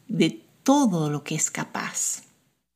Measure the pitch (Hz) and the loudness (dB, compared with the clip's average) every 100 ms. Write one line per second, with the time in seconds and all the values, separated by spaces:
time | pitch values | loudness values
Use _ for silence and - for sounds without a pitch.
0 | - 165 165 - _ _ - 285 240 170 | -6 0 0 0 _ _ 2 4 4 2
1 | 151 147 - 156 - - - - 220 - | 0 -2 -4 -4 -4 -4 -8 -8 -8 -6
2 | - - - _ _ _ _ | -6 -6 -14 _ _ _ _